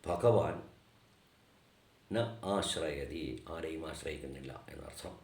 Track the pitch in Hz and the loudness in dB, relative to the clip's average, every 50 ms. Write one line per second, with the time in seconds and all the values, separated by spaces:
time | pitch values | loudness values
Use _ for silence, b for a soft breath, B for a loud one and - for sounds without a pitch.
0 | - - 87 85 - 120 110 98 80 80 87 87 - - - - - - - - | 0 0 0 6 8 8 8 8 6 4 0 -2 -6 -12 -18 -20 -20 -20 -20 -20
1 | - - - - - - - - - - - - - - - - - - - - | -20 -20 -20 -20 -20 -20 -20 -20 -20 -20 -20 -20 -20 -20 -20 -20 -20 -20 -20 -20
2 | - - 95 113 113 - 113 - - 95 101 98 - - - - 80 78 73 69 | -8 -2 2 2 2 0 -2 -4 0 2 2 2 2 2 0 0 0 -2 -2 -2
3 | 69 69 76 82 78 67 - - - 82 82 82 80 80 80 82 80 78 78 80 | -4 -4 -4 -4 -4 -4 -4 -6 -8 -8 -8 -6 -4 -4 -4 -4 -6 -6 -8 -6
4 | - 80 76 71 - 67 67 67 67 65 65 - - - - 69 69 - - - | -6 -6 -6 -4 -6 -8 -8 -8 -10 -10 -10 -12 -12 -14 -14 -12 -12 -12 -12 -10
5 | - 90 - - | -10 -10 -10 -12